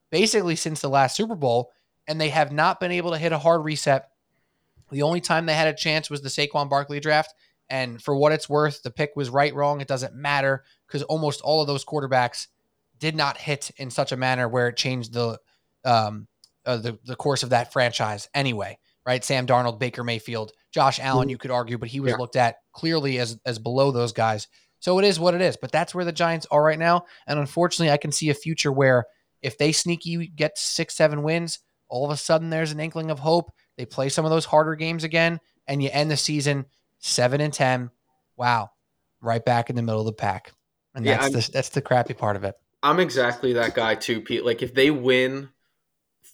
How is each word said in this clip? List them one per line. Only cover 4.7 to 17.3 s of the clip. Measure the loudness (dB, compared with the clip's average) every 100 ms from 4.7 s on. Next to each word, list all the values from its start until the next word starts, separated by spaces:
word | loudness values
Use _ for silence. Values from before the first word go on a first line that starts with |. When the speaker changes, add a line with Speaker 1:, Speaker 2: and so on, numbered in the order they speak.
| _ _
Speaker 1:
The | -2
only | 0 0
time | 0 0 2
they |
had | 2 2
a |
chance | 0 -2 -2 -4
was | -8
the | -6
Saquon | -4 -2 -2 0
Barkley | 0 -2 -6
draft. | 2 2 0 _ _ _ _
And | -6 -4 -6
for | -2 2
what | 4
it's | 2 0
worth, | 0 0 -2
the | -10
pick | -4 -4 -4
was | -2
right, | 2 2
wrong. | 2 -2 -2
It | -4
doesn't | -6 -6
matter, | -6 -2 0 2 -2 -6 _ _
'cause | -8
almost | -4 -2 -2 -4
all | 0 0
of | 0
those | -4
quarterbacks | -4 -6 0 2 0 -4 -14 _ _ _ _ _
did | -4 0
not | -2 -2
hit | -6 -6 -8 -12
in | -8
such | -4 -4
a | -2
manner | 0 0 0
where | 0 0
it | 0
changed | -4 -4 -6
the, | -4 -4 -6 _ _ _ _
um, | 2 2 2 -6 -14 _ _ _ -4
uh, | -4
the, | -4 -10
the | -12 -4
course | 0